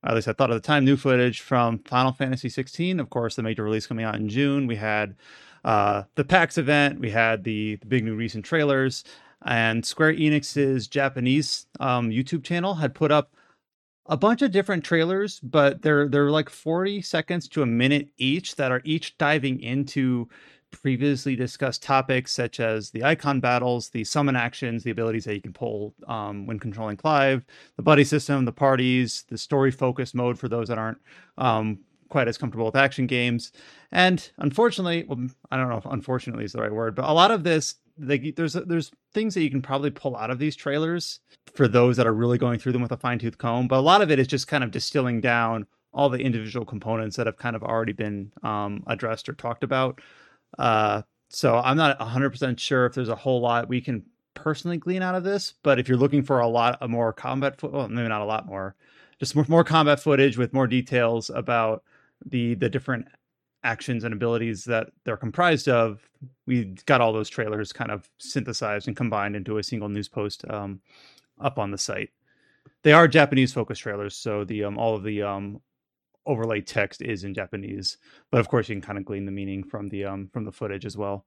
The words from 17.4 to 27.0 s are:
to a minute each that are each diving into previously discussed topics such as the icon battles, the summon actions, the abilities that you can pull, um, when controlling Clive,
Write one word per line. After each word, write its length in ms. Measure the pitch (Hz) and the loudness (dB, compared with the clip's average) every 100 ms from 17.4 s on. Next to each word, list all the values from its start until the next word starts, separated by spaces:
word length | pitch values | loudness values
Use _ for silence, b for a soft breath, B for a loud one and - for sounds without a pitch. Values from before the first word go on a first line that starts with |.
| - | -4
to 120 | - | -2
a 40 | 127 | 0
minute 420 | 117 131 143 143 _ | 4 4 2 0 _
each 380 | 131 156 - - | 0 0 -4 -4
that 160 | 131 | -2
are 100 | 127 147 | -2 0
each 320 | 160 - _ | -4 -4 _
diving 400 | 147 151 135 127 | 0 2 0 -4
into 680 | 117 131 143 - 131 123 117 B B B B | -2 -4 -2 0 0 0 -4 B B B B
previously 640 | - 139 123 143 139 139 123 | -6 -2 0 0 0 -2 -2
discussed 480 | 123 - 135 - | -4 -4 -4 -4
topics 480 | - 135 131 131 127 | 2 2 4 -2 -2
such 280 | - 120 - | -4 -4 -2
as 320 | 117 110 104 | -2 -2 -4
the 120 | 110 | -2
icon 360 | 131 156 147 135 | 0 0 0 0
battles, 500 | 123 123 123 123 - | 2 2 2 -2 -4
the 140 | 117 | -8
summon 320 | 110 151 143 127 | -2 0 2 0
actions, 480 | 120 - 127 117 | -2 -4 -6 -4
the 80 | 117 | -4
abilities 340 | 107 113 110 107 | -2 -2 -2 -4
that 100 | 104 | -8
you 60 | |
can 120 | 98 | -8
pull, 400 | 92 120 107 104 _ - | -8 -8 -6 -8 _ -10
um, 380 | 113 104 101 101 | -8 -8 -10 -8
when 140 | 110 | -8
controlling 380 | 120 104 110 | -8 -8 -8
Clive, 480 | 104 | -4